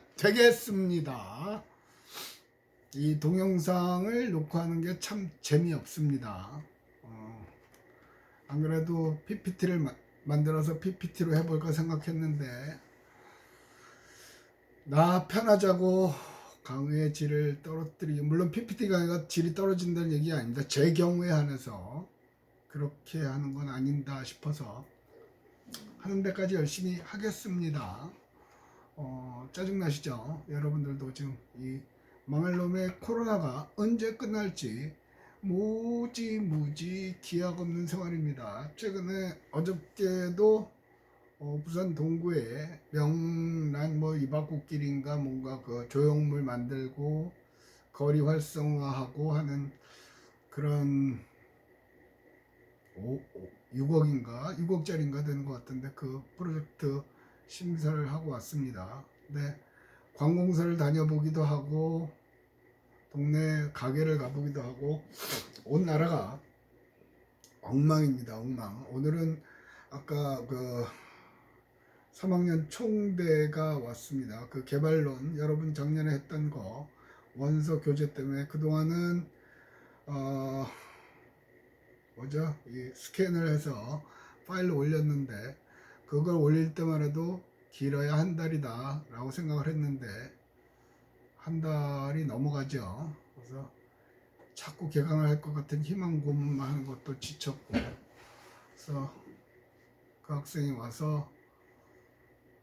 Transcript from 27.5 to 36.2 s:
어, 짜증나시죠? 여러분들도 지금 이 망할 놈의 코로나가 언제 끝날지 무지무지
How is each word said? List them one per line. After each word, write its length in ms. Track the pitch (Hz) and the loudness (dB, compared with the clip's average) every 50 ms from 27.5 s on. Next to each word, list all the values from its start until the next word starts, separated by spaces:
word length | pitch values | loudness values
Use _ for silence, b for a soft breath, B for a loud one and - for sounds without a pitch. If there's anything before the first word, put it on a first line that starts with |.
| 180 175 170 160 147 143 113 92 90 110 143 175 - - _ _ B B B B B B B B B B B B - | -2 -2 0 0 -2 -2 -4 -6 -8 -10 -10 -12 -14 -16 _ _ B B B B B B B B B B B B -12
어, 520 | - 143 131 131 127 127 127 123 123 131 139 - | -10 -10 -8 -8 -10 -10 -12 -12 -12 -14 -12 -8
짜증나시죠? 920 | 180 190 190 196 196 180 156 143 147 - 151 123 117 113 139 156 143 - - | -6 -4 -2 -2 0 0 0 -2 -2 -4 -6 -6 -6 -6 -8 -10 -10 -8 -8
여러분들도 640 | 147 147 147 147 147 151 143 139 139 135 131 131 131 | -6 -2 -2 0 0 0 -2 -2 -4 -6 -6 -8 -8
지금 240 | - 143 139 131 120 - - - 120 | -8 -8 -8 -8 -10 -14 -20 -16 -12
이 220 | 131 131 131 135 - - B B B B B B B | -10 -8 -8 -8 -12 -14 B B B B B B B
망할 320 | - 139 151 170 180 180 175 | -4 0 0 2 2 2 0
놈의 420 | 180 175 180 185 185 185 185 - | 0 0 0 0 -2 -2 -4 -6
코로나가 720 | - - 233 233 233 226 214 190 165 135 123 139 151 - - | -6 -4 -2 -2 0 0 0 0 0 -2 -4 -6 -10 -10 -6
언제 400 | - 208 226 233 214 220 220 220 | -2 0 2 2 2 0 -2 -4
끝날지 800 | - 262 208 214 214 208 190 - - - 117 107 117 143 151 151 - B B B B B B B B | -4 -6 -4 -2 -2 -2 -2 -4 -4 -6 -6 -6 -6 -8 -8 -10 -14 B B B B B B B B
무지무지 1800 | - 196 175 185 208 214 220 226 233 233 240 233 240 233 - 240 | -4 -2 0 0 0 0 0 -2 -2 -2 -2 -2 -2 -4 -4 -4